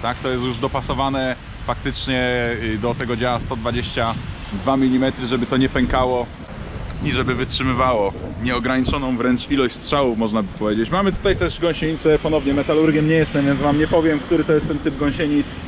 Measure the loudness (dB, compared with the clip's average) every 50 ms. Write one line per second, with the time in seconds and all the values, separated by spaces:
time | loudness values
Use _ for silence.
0 | -4 -4 -4 -4 -4 -2 -2 -2 -2 -4 -2 -2 -4 -2 -2 -4 -4 -2 -2 -2
1 | -2 0 0 -2 -2 -2 -4 -6 -10 -14 -14 -8 -6 -4 -4 -4 -4 -6 -4 -4
2 | -2 0 0 0 2 2 0 0 0 -2 -2 -2 -2 -2 -2 -2 -2 -2 -2 -2
3 | -4 -4 -2 0 0 0 0 -2 -2 -4 -6 -4 -4 -2 -2 -2 -4 -4 -2 -2
4 | -2 -2 -2 -4 -8 -10 -10 -10 -10 -8 -8 -4 -2 0 2 2 4 4 4 2
5 | 2 0 0 -2 -2 -2 0 0 0 0 2 2 2 2 2 2 2 2 2 2
6 | 2 2 0 -2 -2 -4 -8 -14 -14 -14 -12 -12 -10 -10 -10 -10 -8 -8 -8 -6
7 | -4 -2 0 0 0 0 0 -2 -2 -2 -2 -2 0 0 2 2 2 2 4 2
8 | 2 0 -2 -4 -8 -10 -8 -4 -2 -2 -2 0 0 0 0 0 0 0 0 -2
9 | -2 -2 0 0 2 2 2 0 0 0 2 2 2 2 -2 -6 -4 0 0 2
10 | 2 2 2 0 0 0 0 0 -2 -2 -4 -4 -2 0 0 0 0 0 0 0
11 | 2 0 0 2 2 2 2 2 0 -2 -2 0 0 0 0 0 -2 -2 -2 2
12 | 4 4 4 4 4 2 0 2 2 2 0 2 2 2 4 4 4 4 4 4
13 | 4 4 4 4 2 2 2 2 2 2 2 2 2 2 2 2 4 4 4 4
14 | 4 4 2 0 0 0 0 2 4 4 2 2 2 0 -2 -2 -2 -2 -2 0
15 | 0 0 0 0 0 0 2 0 0 -2 -6 -12 -12